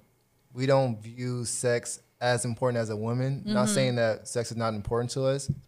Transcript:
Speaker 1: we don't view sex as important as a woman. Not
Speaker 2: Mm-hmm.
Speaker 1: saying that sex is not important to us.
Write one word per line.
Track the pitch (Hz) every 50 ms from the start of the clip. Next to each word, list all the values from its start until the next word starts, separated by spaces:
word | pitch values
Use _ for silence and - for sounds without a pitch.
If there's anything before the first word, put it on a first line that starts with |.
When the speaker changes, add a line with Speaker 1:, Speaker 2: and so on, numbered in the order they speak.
| _ _ _ _ _ _ _ _ _ _ 123
Speaker 1:
we | 123 131
don't | 135 139 135 135 123 110 104
view | 107 117 117 123 123 123 123 123 117
sex | 110 - - - 123 120 120 - - - - _ _ _ -
as | 120 123 123 117 -
important | 123 113 - 127 127 120 117
as | 113 107
a | 110
woman. | 104 110 113 123 127 127 135 139 135 -
Not | 208 214 208 208
Speaker 2:
Mm-hmm. | 214 208
Speaker 1:
saying | 139 131 127 123
that | 120 117 113 104 - -
sex | - - 120 113 -
is | 113
not | 117 113 113 110
important | 104 98 - 117 117 123 120
to | - 135 135
us. | 131 139 139 - - - - -